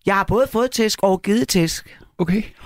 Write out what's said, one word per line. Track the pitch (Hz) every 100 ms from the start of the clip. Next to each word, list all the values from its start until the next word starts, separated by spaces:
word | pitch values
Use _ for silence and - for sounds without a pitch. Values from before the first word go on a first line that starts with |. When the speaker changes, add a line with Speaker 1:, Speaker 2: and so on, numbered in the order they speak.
| -
Speaker 1:
Jeg | 196
har |
både | 190 202 269
fået | 220 247
tæsk | - 220 -
og | 202 190
givet | - 214 262
tæsk. | 185 165 - - - - -
Speaker 2:
Okay. | 170 196 208 -